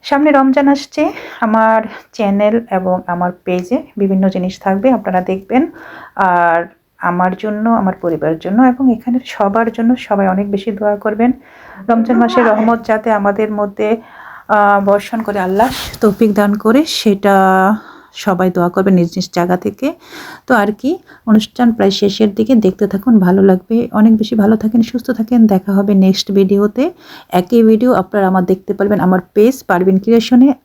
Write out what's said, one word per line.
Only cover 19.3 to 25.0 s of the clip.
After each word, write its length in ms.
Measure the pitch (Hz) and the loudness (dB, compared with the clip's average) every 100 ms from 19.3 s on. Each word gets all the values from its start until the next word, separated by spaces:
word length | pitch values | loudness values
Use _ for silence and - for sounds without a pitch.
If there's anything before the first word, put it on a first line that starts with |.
জায়গা 240 | - 175 180 | -4 -2 -2
থেকে। 300 | 208 208 277 339 - - - - - | -4 -6 -8 -8 -18 -20 -20 -20 -2
তো 60 | |
আর 160 | 240 208 208 | 0 0 -4
কি, 120 | 262 370 _ - - | -6 -6 _ -12 0
অনুষ্ঠান 420 | 214 214 - 240 | 0 0 -2 0
প্রায় 200 | 226 196 196 | 2 -2 0
শেষের 300 | 202 196 214 196 | -2 0 -2 0
দিকে, 180 | 220 247 | 0 2
দেখতে 300 | 196 185 202 | 2 0 -4
থাকুন, 260 | 196 254 226 | -2 2 4
ভালো 220 | 180 190 196 | 4 4 4
লাগবে। 260 | 185 - 226 240 | 2 0 -4 -2
অনেক 220 | 208 214 220 | 2 4 4
বেশি 180 | 220 220 | 0 0
ভালো 200 | 202 220 | 2 0
থাকেন, 240 | 220 233 | 0 0
সুস্থ 260 | 226 247 | -2 -4